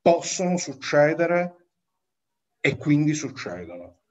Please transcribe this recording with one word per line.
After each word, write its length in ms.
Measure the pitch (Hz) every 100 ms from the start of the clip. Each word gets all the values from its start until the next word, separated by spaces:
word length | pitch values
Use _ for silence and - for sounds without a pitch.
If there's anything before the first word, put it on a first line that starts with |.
possono 560 | - 170 - - 180 180
succedere 1120 | - 131 - 147 147 160 170 175 180 - _ _ _ _ _ _ _ _ _ _
e 160 | 147 143
quindi 360 | - 147 151
succedono. 880 | 151 139 - 107 90 87 87 87 _ _